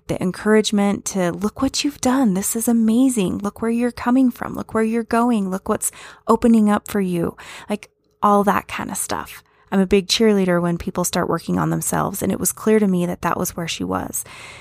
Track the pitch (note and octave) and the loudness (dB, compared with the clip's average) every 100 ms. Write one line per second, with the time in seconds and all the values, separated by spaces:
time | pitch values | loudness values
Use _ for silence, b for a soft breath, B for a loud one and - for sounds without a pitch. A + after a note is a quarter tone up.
0 | - E3 F3+ - G#3+ A3 G#3+ G3+ G3+ G3 | -8 -4 -4 -2 2 4 4 2 0 0
1 | - F#3+ F3 F3 G#3 - C4+ - D4 - | -4 -2 -2 -2 -6 -2 -4 -2 -4 -2
2 | B3+ C4 A#3+ F#3 - A3+ A#3 A#3 A3 A3+ | 0 2 2 2 -2 -2 0 2 4 4
3 | C4+ B3 F3+ F#3+ G3+ - A3+ A#3 A#3+ - | 4 2 0 -2 -6 -4 -2 0 -2 -2
4 | B3 B3+ B3+ - - - - A3+ A3 A#3 | 0 4 4 0 -8 -8 -4 -2 0 -2
5 | A3+ A#3 A#3+ A3+ F#3+ F#3 - G#3 - B | 0 0 2 0 -2 -4 -4 -4 -4 B
6 | B B - A3+ A#3+ A3+ G#3 G#3 - G#3 | B B 0 2 6 6 4 2 -2 -4
7 | F#3 F3 E3+ - B B B G#3 - _ | -2 -2 -4 -6 B B B -10 -10 _
8 | _ - G#3 G3+ G3+ F#3 - - - G3 | _ -2 4 4 4 0 -2 -10 -8 -8
9 | - E2 - - _ b b G3 F#3 G3+ | -6 -6 -8 -16 _ b b 0 4 2
10 | F3+ - A3 G3+ F#3 F3 F3 E3+ - - | 2 2 4 4 2 2 0 -2 -4 -4
11 | F3+ F#3 - E3+ - F3+ D#3 E3 - E3 | -4 -2 -2 -4 -2 -2 0 -2 -2 -2
12 | D#3 G3 F#3+ - - - A3 G#3+ G#3 F3+ | -4 -4 -4 -2 -4 -2 2 2 4 0
13 | F3 F3+ F3 - F3+ - E3 - - - | -2 -2 -2 -2 -4 -6 -8 -6 -4 -4
14 | - - - B B B | -6 -10 -12 B B B